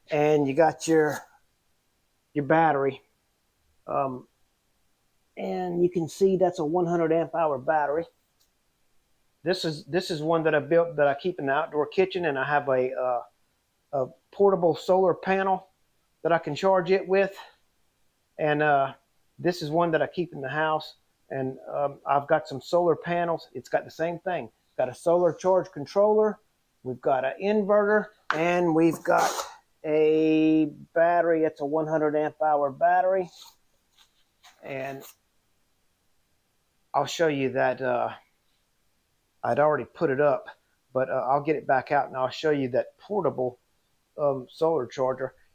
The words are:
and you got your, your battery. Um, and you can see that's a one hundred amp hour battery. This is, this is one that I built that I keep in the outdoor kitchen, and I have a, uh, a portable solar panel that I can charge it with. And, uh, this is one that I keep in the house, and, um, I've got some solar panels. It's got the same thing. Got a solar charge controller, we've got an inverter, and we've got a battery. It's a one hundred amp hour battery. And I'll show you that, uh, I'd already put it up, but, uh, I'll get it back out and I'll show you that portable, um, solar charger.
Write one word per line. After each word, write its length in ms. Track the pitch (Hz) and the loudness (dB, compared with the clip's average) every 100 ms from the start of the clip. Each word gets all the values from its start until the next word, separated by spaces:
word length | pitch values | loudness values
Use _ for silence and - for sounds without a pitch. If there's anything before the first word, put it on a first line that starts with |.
| - | -6
and 380 | 151 151 151 139 | 0 2 2 2
you 60 | |
got 340 | 139 160 151 - | 2 2 0 2
your, 300 | 160 151 139 - _ _ _ _ _ _ _ _ _ _ | 2 2 -2 -12 _ _ _ _ _ _ _ _ _ _
your 100 | 147 | -6
battery. 560 | 135 160 165 139 139 135 _ _ _ _ _ _ _ _ - | 0 2 2 2 -2 -4 _ _ _ _ _ _ _ _ -8
Um, 400 | - 135 127 - _ _ _ _ _ _ _ _ _ _ - | -4 -4 -8 -16 _ _ _ _ _ _ _ _ _ _ -12
and 460 | 190 185 180 175 | -8 -4 -4 0
you 60 | 175 | 0
can 200 | 180 156 | 0 -4
see 280 | - 196 185 | 2 2 4
that's 220 | 180 175 | 2 0
a 60 | |
one 220 | 151 180 170 | -2 0 0
hundred 260 | 175 165 | 0 2
amp 220 | 165 156 | 0 0
hour 240 | 165 156 135 | -2 -2 0
battery. 460 | 135 156 143 151 170 _ _ _ _ _ _ _ _ _ _ _ _ _ | 0 0 0 -2 -6 _ _ _ _ _ _ _ _ _ _ _ _ _
This 220 | 151 185 | -2 -2
is, 200 | 165 151 | -2 -6
this 260 | - 165 185 | -4 -4 -2
is 100 | 160 | -4
one 220 | 156 165 | 0 2
that 120 | 160 | 2
I 40 | 151 | 2
built 380 | 135 170 170 151 | 2 2 2 2
that 120 | 143 | 0
I 60 | |
keep 240 | 139 180 175 | 2 -4 -4
in 80 | 139 | -2
the 60 | |
outdoor 340 | 139 160 151 147 | 0 0 -2 0
kitchen, 400 | - 190 185 175 | 0 0 0 -2
and 120 | 135 | -2
I 60 | |
have 240 | 135 147 135 | 0 0 2
a, 240 | 127 127 | 0 0
uh, 280 | 131 127 120 - _ _ _ _ _ _ | -2 -2 -4 -6 _ _ _ _ _ _
a 140 | 139 131 - _ | -6 -6 -8 _
portable 440 | - 202 190 170 151 | 2 4 4 2 0
solar 380 | - 185 185 | 0 2 2
panel 540 | 160 190 190 196 190 - _ _ _ _ _ | 0 -2 0 0 -2 -6 _ _ _ _ _
that 100 | 160 | 0
I 60 | 165 | 0
can 160 | 165 | 0
charge 360 | 143 190 190 170 | -2 2 2 2
it 180 | 190 175 | 0 2
with. 260 | 190 196 196 - _ _ _ _ _ _ _ _ - | 0 0 -4 -20 _ _ _ _ _ _ _ _ -4
And, 240 | 151 147 | -2 2
uh, 300 | 151 143 135 - _ _ _ - | 2 2 0 -4 _ _ _ -6
this 240 | 143 175 | -4 -4
is 80 | 147 | -2
one 200 | 160 170 | 0 2
that 100 | 156 | 0
I 40 | 135 | -2
keep 280 | - 165 | -4 -8
in 80 | 143 | -8
the 60 | 135 | -8
house, 480 | 151 156 156 - - _ _ _ | -2 -2 -2 -4 -16 _ _ _
and, 260 | 135 131 135 - | -6 -6 -8 -8
um, 280 | 143 143 139 - | -4 -4 -4 -2
I've 200 | 143 143 | -2 2
got 180 | 156 - | -2 -2
some 140 | 135 | -12
solar 340 | - 175 175 | -2 0 2
panels. 540 | 151 - 175 170 160 - | 0 -2 -4 -2 -4 -8
It's 160 | 131 - | -16 -6
got 160 | 151 127 | -6 -4
the 40 | |
same 280 | - 165 170 | -6 -6 -6
thing. 320 | 190 170 113 _ _ - | -6 -6 -8 _ _ -4
Got 140 | 127 | -4
a 40 | |
solar 380 | - - 175 175 | -2 2 4 2
charge 400 | - 185 185 - | 0 0 0 0
controller, 640 | - 139 202 208 214 214 202 _ _ _ _ | -8 -4 2 4 4 2 -2 _ _ _ _
we've 180 | 127 123 | -12 -6
got 240 | 156 135 | -2 0
an 80 | 131 - | -2 -2
inverter, 640 | 196 214 196 208 202 214 208 - - | 0 0 2 2 4 0 0 -8 -6
and 400 | 156 170 175 175 | -2 0 2 2
we've 280 | 160 165 156 | 4 2 2
got 300 | - 170 165 - - - _ _ | 0 2 2 -2 -10 -16 _ _
a 800 | 156 151 156 156 156 156 156 156 151 147 139 | -2 2 4 4 4 4 4 4 2 -4 -6
battery. 500 | 165 170 175 165 165 | 0 2 4 2 2
It's 180 | 156 156 | 0 -2
a 40 | 143 | -4
one 200 | 156 156 | -2 0
hundred 280 | 156 151 | 0 0
amp 220 | 151 151 - | 0 -2 -2
hour 280 | 151 147 143 | 0 2 0
battery. 600 | 135 170 180 185 190 175 - - _ _ _ _ _ _ _ _ _ - _ | 0 2 2 2 0 -2 -10 -20 _ _ _ _ _ _ _ _ _ -20 _
And 400 | - 139 131 135 - - _ _ _ _ _ _ _ _ _ _ _ _ _ _ _ _ _ | -14 -10 -10 -12 -16 -20 _ _ _ _ _ _ _ _ _ _ _ _ _ _ _ _ _
I'll 140 | 139 135 | -4 -2
show 220 | - 165 | 0 0
you 240 | 139 131 | 0 -2
that, 280 | 123 131 127 | 0 -2 -2
uh, 300 | 131 120 113 - _ _ _ _ _ _ _ _ _ _ _ _ | -2 -2 -4 -8 _ _ _ _ _ _ _ _ _ _ _ _
I'd 160 | 120 120 | -2 2
already 260 | 151 147 | 2 0
put 260 | 113 - 160 | -4 -4 -2
it 100 | 131 | 2
up, 260 | 147 127 - - _ _ _ | 2 0 -4 -20 _ _ _
but, 160 | 131 131 | -4 -2
uh, 180 | 127 120 | -2 0
I'll 120 | 143 | 0
get 140 | 143 143 | 0 -2
it 100 | 113 | 0
back 260 | 131 - | -2 0
out 160 | 143 127 | -2 -2
and 80 | 131 | -4
I'll 120 | 127 | -4
show 220 | - 156 | -2 -2
you 180 | 147 131 | 0 0
that 280 | 123 - - | -2 -4 -10
portable, 600 | - 202 165 131 127 123 _ _ _ _ _ - | -6 -2 -2 -2 -6 -8 _ _ _ _ _ -4
um, 280 | 147 131 127 | -2 -2 -8
solar 360 | - 160 160 120 | -2 0 0 -4
charger. 480 | - 131 131 131 - _ | -4 -2 -2 -8 -10 _